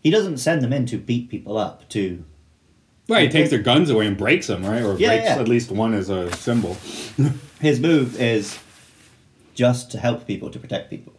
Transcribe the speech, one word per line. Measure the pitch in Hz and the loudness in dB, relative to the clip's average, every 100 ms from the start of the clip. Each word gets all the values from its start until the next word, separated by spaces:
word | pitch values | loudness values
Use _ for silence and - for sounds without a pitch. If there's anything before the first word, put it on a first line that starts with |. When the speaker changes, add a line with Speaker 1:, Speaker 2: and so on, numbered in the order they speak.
Speaker 1:
he | 165 | 4
doesn't | 214 196 143 | 2 2 -2
send | 135 165 | 0 0
them | 123 | 0
in | 139 123 | 0 -2
to | 113 | -4
beat | - 120 120 | -2 -4 -4
people | 101 - 107 | -10 -6 -4
up, | 95 - - | -4 -8 -8
to | 107 95 87 82 - _ _ _ _ _ _ _ | -4 -4 -4 -14 -20 _ _ _ _ _ _ _
Speaker 2:
Right, | 220 | 2
he | 147 | 4
Speaker 1:
he | |
Speaker 2:
takes | |
Speaker 1:
takes | 151 - | 4 2
Speaker 2:
their | 127 | 2
guns | 123 131 170 | 4 4 4
away | 113 104 | 2 2
and | 98 | 0
breaks | 104 170 - | 2 0 0
them, | 95 95 | -4 -2
right? | 113 | -2
Or | 113 98 | -2 2
Speaker 1:
Yeah, | 226 | 2
Speaker 2:
breaks | 226 226 | 2 2
Speaker 1:
yeah. | 139 | 0
Speaker 2:
at | 113 | 2
least | 120 117 | 0 0
one | 101 113 | -2 0
as | 110 92 | 0 -2
a | 95 87 | -4 -4
symbol. | - - 120 92 92 - - - - | -6 -2 0 0 -6 -10 -12 -12 0
<laughs> | 143 131 - - | 0 0 -10 -2
Speaker 1:
His | 151 135 | 0 2
move | 151 160 123 - | 4 2 2 -2
is | 123 110 101 - - - - _ - _ _ _ _ | 0 0 -2 -12 -18 -20 -20 _ -20 _ _ _ _
just | - 123 123 - | 0 2 2 -4
to | 123 | -4
help | 120 117 - | -2 -4 -4
people, | 101 - | -8 -8
to | - | -14
protect | - 98 - | -10 -10 -8
people. | - - | -16 -16